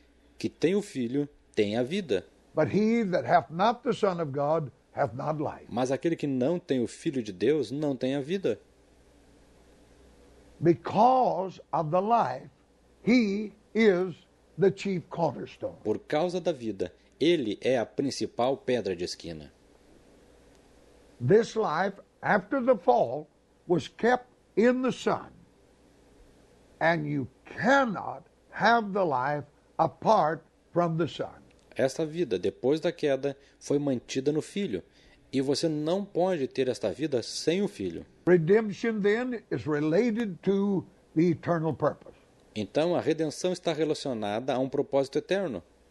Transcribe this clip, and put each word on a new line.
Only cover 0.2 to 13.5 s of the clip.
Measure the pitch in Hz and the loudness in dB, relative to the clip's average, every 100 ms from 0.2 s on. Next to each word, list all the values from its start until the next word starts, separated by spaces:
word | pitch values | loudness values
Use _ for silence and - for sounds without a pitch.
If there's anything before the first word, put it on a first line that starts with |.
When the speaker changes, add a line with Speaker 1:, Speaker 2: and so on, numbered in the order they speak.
| _ - | _ -8
Speaker 1:
que | - | -8
tem | - 151 202 | -2 0 0
o | |
Filho | - 135 117 135 143 _ _ - | -4 -6 -4 -4 -6 _ _ -2
tem | 104 113 | 0 0
a | |
vida." | 127 196 175 92 - _ _ | -2 -4 -2 -2 -4 _ _
Speaker 2:
But | - 147 | -2 0
he | 180 214 233 202 | 2 2 2 0
that | 170 120 | -2 2
hath | 170 156 | 2 2
not | 165 214 240 | 0 0 0
the | 269 | -2
Son | 196 202 175 | -2 -2 -2
of | 151 | -4
God | 135 143 165 139 - _ | -2 0 0 -2 -10 _
hath | - 139 | -4 -4
not | 127 143 156 | -2 -6 -4
life. | 131 85 - | -6 -8 -6
Speaker 1:
Mas | 101 131 | -2 0
aquele | 135 170 165 | 0 -2 -2
que | 147 | -2
não | 131 127 175 | 0 0 0
tem | - 131 | 0 0
o | 113 | -2
Filho | - 165 135 | -4 -4 -4
de | 104 | -4
Deus | 90 107 151 107 | 0 2 2 0
não | 139 151 131 | -4 -2 -2
tem | 131 143 | -2 -2
a | |
vida. | 135 196 156 107 - _ _ _ _ _ _ _ _ _ _ - - - - - - - - - | -4 -2 -2 -4 -8 _ _ _ _ _ _ _ _ _ _ -20 -20 -20 -20 -20 -20 -20 -20 0
Speaker 2:
Because | 170 165 - 190 247 262 220 160 190 - - | 2 2 0 4 4 6 2 0 -6 -10 -4
of | 147 156 | -2 0
the | 180 | 0
life, | 202 233 147 127 - - _ _ _ _ | 2 2 0 -4 -14 -20 _ _ _ _
he | - 247 208 202 214 | 2 4 4 -2 -6